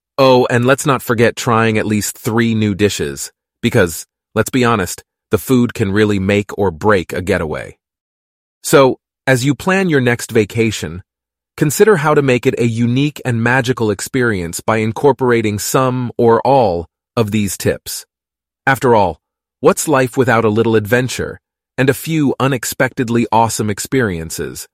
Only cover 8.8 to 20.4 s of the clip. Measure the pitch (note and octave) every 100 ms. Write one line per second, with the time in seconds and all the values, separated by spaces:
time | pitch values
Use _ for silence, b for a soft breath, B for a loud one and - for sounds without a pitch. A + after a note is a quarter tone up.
8.8 | C3 - _ _ - B2+ C3+ C3 F#3+ F#3+
9.8 | F#3 C#3+ B2 A#2+ - A2+ G2+ A#2+ A2+ -
10.8 | D#2+ F2+ - _ _ _ _ - D3+ -
11.8 | G#3 F3+ D3+ D3 C3+ B2 C3 - A#2+ A2+
12.8 | A#2+ C3 D3 - B2+ A2+ A#2 C3 B2 B2
13.8 | A2 G2 - C3 A#2+ G2 E2+ - - A2
14.8 | A2 - D3 B2 B2 A#2 G#2+ G#2 - C#3
15.8 | C3 B2+ A#2+ - A#2 A#2 B2 C#3 G#2+ E2+
16.8 | E2 _ _ - G#2 G#2+ G2 - G2+ C#2
17.8 | - - - _ _ _ _ _ - C3+
18.8 | B2+ A2 F#2 D#2 _ _ _ - D3+ F#3+
19.8 | D#3+ C3 C3 C#3 B2 A2+